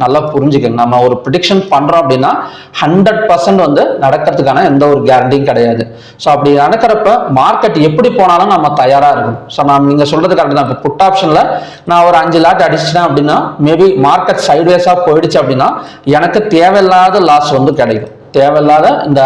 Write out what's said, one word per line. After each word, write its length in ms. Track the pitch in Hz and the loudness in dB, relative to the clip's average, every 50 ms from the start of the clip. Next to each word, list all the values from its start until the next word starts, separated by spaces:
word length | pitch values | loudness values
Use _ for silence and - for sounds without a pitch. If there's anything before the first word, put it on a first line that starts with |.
| 135 | -2
நல்லா 160 | 123 139 151 151 151 147 | 0 0 -2 -2 -2 -4
புரிஞ்சுக்கங்க, 440 | 139 143 143 143 131 120 120 117 120 120 | -2 0 0 0 0 -2 -2 -2 -2 -2
நம்ம 180 | 120 123 123 123 | 0 0 2 2
ஒரு 80 | 127 123 123 - | 0 0 -2 -4
ப்ரிடிக்ஷன் 380 | 135 135 - - - 196 190 - - 151 | -4 -4 -2 -2 -2 -2 -2 0 0 -2
பண்றோம் 280 | 139 147 147 170 170 165 | -2 0 0 0 0 0
அப்படின்னா 280 | 131 131 127 135 - - - - - - - - - - - | 0 0 0 0 -2 -2 -4 -6 -10 -14 -18 -20 -18 -8 -4
ஹண்ட்ரட் 400 | - 147 170 190 196 220 196 175 - - | -2 0 2 2 2 0 0 0 0 0
பர்சன்ட் 360 | 175 170 - 202 196 190 170 | 0 0 0 0 0 2 2
வந்து 180 | 147 147 160 254 - - - 139 | 0 0 0 0 0 -2 -2 -2
நடக்கிறதுக்கான 580 | 135 139 151 - - 156 - 127 135 131 151 190 160 | 0 0 0 -2 -2 -2 -2 -2 0 0 0 0 2
எந்த 120 | 139 139 147 147 143 | 2 2 2 2 2
ஒரு 80 | 135 - 131 | 2 2 2
கேரண்டியும் 380 | 127 127 123 123 139 139 135 131 | 2 2 2 0 0 -2 0 -2
கிடையாது. 320 | 120 117 120 117 117 117 113 - - - - - - - | 0 0 0 0 0 -2 -6 -8 -12 -20 -20 -20 -20 -6
So 60 | - 156 151 | -2 -2 0
அப்படி 160 | 143 143 143 143 143 143 | 2 2 2 2 2 2
நடக்கிறப்ப 540 | 156 208 226 - 233 - - - 190 226 - - - 135 127 | 0 0 0 0 0 0 0 0 0 0 0 -2 -2 -2 0
மார்க்கெட் 380 | 143 180 233 - 226 214 - 160 151 156 | 0 0 0 0 -2 -2 0 0 0 0
எப்படி 220 | 151 165 208 247 240 240 | 0 0 0 0 0 2
போனாலும் 340 | 190 180 175 170 190 208 196 | 2 2 2 2 2 0 0
நம்ம 180 | 165 151 143 - 143 | 0 0 0 0 0
தயாரா 280 | 127 131 139 139 143 143 139 | 0 2 2 2 2 2 0
இருக்கணும். 260 | 143 143 120 117 - - - - | 0 -2 -4 -6 -8 -12 -8 -6
So 80 | - 147 143 | -2 0 2
நான், 180 | 139 139 143 139 | 2 2 2 2
நீங்க 160 | 143 143 143 147 156 | 2 0 0 0 0
சொல்றது 240 | 156 165 185 165 170 | 0 0 0 0 0
கரெக்ட் 200 | 156 143 143 143 | 0 0 -2 -2
தான். 100 | 139 139 | -2 -4
இப்போ 120 | - - - | -4 -6 -6
புட் 180 | 147 143 - - | -4 -2 0 0
ஆப்ஷன்ல 340 | - 190 190 190 156 151 - - - - - - - - - - - | 0 0 0 0 0 2 0 0 0 -4 -6 -8 -12 -18 -12 -6 -2
நான் 140 | 175 175 170 175 | 0 2 2 4
ஒரு 100 | 170 170 165 | 2 2 2
அஞ்சு 180 | 170 165 170 165 | 0 0 0 2
லாட் 220 | 170 185 - 170 | 2 2 2 0
அடிச்சிட்டேன் 400 | 156 156 151 - - 156 175 175 160 | 0 0 -2 -2 -2 -2 -2 -2 0
அப்படின்னா, 300 | 139 139 143 147 160 - - - - - 147 | 0 0 0 0 -2 -2 -4 -6 -6 -2 -2
maybe 220 | 151 165 165 190 190 - 135 131 143 | 0 2 2 2 2 2 2 2 2
மார்க்கெட் 360 | 160 180 180 - 143 - - - | 0 0 0 -2 -4 -2 -2 0
சைட்வேஸா 460 | 147 156 165 170 180 175 180 180 180 180 180 | 0 0 2 2 2 2 2 0 0 0 0
போயிடுச்சு 320 | 170 151 160 165 151 - 170 143 | 0 0 0 0 0 0 -2 0
அப்படின்னா 260 | 131 135 123 143 202 403 - - - - - - 135 143 147 | -2 -2 -2 -2 -2 -4 -6 -10 -16 -20 -8 -4 -2 0 0
எனக்கு 220 | 170 175 - 214 214 - 165 | 0 0 -2 -2 -2 0 0
தேவையில்லாத 680 | 165 170 185 196 202 190 185 185 185 185 190 190 208 180 160 | 2 2 2 2 2 2 2 2 2 2 2 2 2 2 2
லாஸ் 260 | 147 147 - - 135 131 | 2 2 0 0 -2 0
வந்து 140 | 135 139 135 131 | 0 0 0 0
கிடைக்கும். 320 | 123 113 113 107 - - - - - - - | -2 -2 -2 -4 -8 -12 -16 -20 -14 -4 -2
தேவையில்லாத 500 | - 135 147 151 151 147 147 151 156 160 233 285 - - | 0 0 2 2 0 2 2 2 2 2 2 0 -2 -2
இந்த 120 | 156 139 135 135 | -2 0 2 2